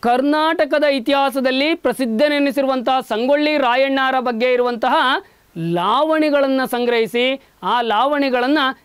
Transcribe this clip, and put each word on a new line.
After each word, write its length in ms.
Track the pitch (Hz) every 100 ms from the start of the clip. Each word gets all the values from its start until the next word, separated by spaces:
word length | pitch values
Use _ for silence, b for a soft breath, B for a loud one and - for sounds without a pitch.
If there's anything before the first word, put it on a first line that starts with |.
ಕರ್ನಾಟಕದ 840 | 233 247 277 302 311 330 311 294
ಇತಿಹಾಸದಲ್ಲಿ 880 | 294 277 233 277 277 262 262 262 294
ಪ್ರಸಿದ್ಧನೆನಿಸಿರುವಂತಹ 1300 | 330 269 233 254 220 294 294 285 285 269 262 247 262
ಸಂಗೊಳ್ಳಿ 580 | 240 220 247 285 302 302
ರಾಯಣ್ಣರ 600 | 254 247 269 269 262 262
ಬಗ್ಗೆ 320 | 247 226 247
ಇರುವಂತಹ 420 | 247 247 240 - 311 254 294 392 b b -
ಲಾವಣಿಗಳನ್ನ 1040 | 165 170 180 240 311 311 311 285 277 269
ಸಂಗ್ರಹಿಸಿ, 800 | 254 240 240 233 226 240 254 269 b b
ಆ 180 | 185 233
ಲಾವಣಿಗಳನ್ನ 800 | 233 214 262 294 277 254 247 302 269 262